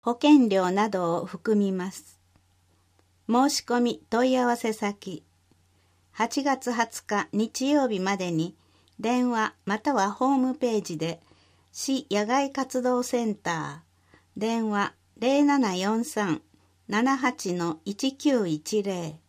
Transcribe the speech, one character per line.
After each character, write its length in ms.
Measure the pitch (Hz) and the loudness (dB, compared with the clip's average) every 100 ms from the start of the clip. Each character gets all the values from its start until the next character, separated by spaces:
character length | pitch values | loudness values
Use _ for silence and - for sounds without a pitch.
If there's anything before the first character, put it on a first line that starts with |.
保 100 | - 240 | -4 2
険 280 | 294 294 233 | 8 8 8
料 220 | 190 180 | 4 2
な 180 | 190 214 | 2 0
ど 300 | 196 170 170 | 0 0 -2
を 80 | - | -4
含 280 | 180 - | -6 0
み 160 | 208 202 | 2 2
ま 220 | 190 185 | -2 -6
す。 260 | - - _ _ _ _ _ _ _ _ _ _ _ - | -10 -20 _ _ _ _ _ _ _ _ _ _ _ 0
申 220 | 240 277 | 2 2
し 120 | 285 | 0
込 180 | - 240 | -2 0
み、 220 | 240 - _ | 0 -2 _
問 220 | 233 254 | 0 2
い 40 | 254 | 2
合 100 | 240 | 2
わ 100 | 240 | 0
せ 160 | 226 | -2
先、 500 | 214 202 202 - 165 _ _ _ _ _ _ _ _ _ | -2 -4 -6 -12 -14 _ _ _ _ _ _ _ _ _
八 300 | - 233 285 | -4 -2 0
月 280 | 277 262 247 | 0 -2 -2
二 140 | 233 226 | -2 -4
十 160 | - - | -6 -4
日 220 | 208 - | -4 -2
日 380 | 202 220 - 269 | -2 -2 -2 2
曜 180 | 294 254 | 2 2
日 100 | 202 | 0
ま 200 | 185 196 | -2 -2
で 120 | 180 | -2
に、 240 | 160 165 - _ _ _ - | -2 -2 -6 _ _ _ -8
電 320 | 220 247 247 | -2 0 0
話 240 | 233 220 - | 0 -2 -4
ま 140 | - 214 | -4 -2
た 160 | - | 0
は 180 | 262 196 | 2 0
ホ 220 | 208 262 | 0 0
ー 20 | 269 | 2
ム 180 | 254 | 0
ペ 240 | 254 247 220 | 0 -2 -2
ー 40 | |
ジ 160 | 202 160 | -4 -6
で、 240 | 160 170 _ _ _ _ _ | -6 -8 _ _ _ _ _
市 340 | - - 269 - | -10 -4 -4 -2
野 160 | 202 208 | -2 0
外 260 | 262 277 | 0 0
活 300 | 277 262 254 | -4 -4 -2
動 200 | 247 247 | 0 0
セ 220 | 247 247 | -2 -2
ン 100 | 226 208 | -2 -4
タ 480 | - 165 147 147 _ _ _ - _ - | -4 -4 -6 -12 _ _ _ -20 _ -6
ー、 40 | |
電 280 | 220 226 220 | -4 -2 -2
話 240 | 208 202 _ _ - | -2 -4 _ _ -4
零 260 | 240 285 | 0 4
七 320 | 285 285 220 180 | 4 4 2 0
四 280 | 196 220 | 0 -2
三 380 | 240 - 202 151 _ _ _ _ - | -2 -4 -2 -4 _ _ _ _ -4
七 280 | 202 254 269 | 0 0 2
八 380 | 254 247 190 | -2 -2 -6
の 240 | 175 170 160 - | -4 -4 -6 -10
一 300 | 202 269 269 | -4 -4 0
九 300 | 294 254 185 | 0 2 0
一 360 | 151 - 214 | -4 -2 -4
零。 360 | 196 180 165 156 | -2 -6 -8 -12